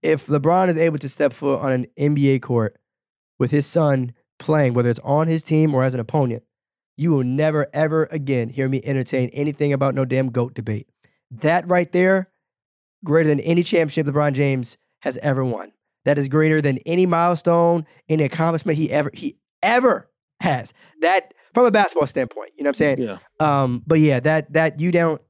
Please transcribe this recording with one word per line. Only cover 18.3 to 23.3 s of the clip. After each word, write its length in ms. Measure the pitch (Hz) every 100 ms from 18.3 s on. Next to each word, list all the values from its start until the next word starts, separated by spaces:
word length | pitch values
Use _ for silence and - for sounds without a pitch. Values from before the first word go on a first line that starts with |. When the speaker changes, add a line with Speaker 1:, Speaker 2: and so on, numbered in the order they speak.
| - 165 165 - 156
Speaker 1:
he 120 | 156
ever, 200 | 151 147
he 220 | - - - _ _
ever 480 | 190 240 254 175 - _ _ _
has. 340 | 180 131 120 - _ _
That, 320 | 160 190 - _ _
from 120 | - 247
a 40 |
basketball 380 | 208 190 170 143
standpoint, 420 | - 123 - 104 -
you 80 |
know 40 | 143
what 120 | 135
I'm 160 | 151 127
saying? 40 |
Speaker 2:
Yeah. 180 | 120 92 _